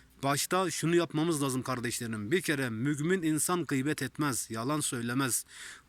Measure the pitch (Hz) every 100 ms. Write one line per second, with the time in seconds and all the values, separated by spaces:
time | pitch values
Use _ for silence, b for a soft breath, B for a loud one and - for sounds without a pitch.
0 | B - 139 139 - 180 185 - 156 170
1 | 170 156 165 156 139 127 123 123 120 -
2 | 117 110 104 180 - 143 131 110 135 147
3 | 151 190 160 156 - 180 151 139 135 151
4 | 131 - 147 120 - 110 117 151 147 123
5 | 120 123 135 107 - B B B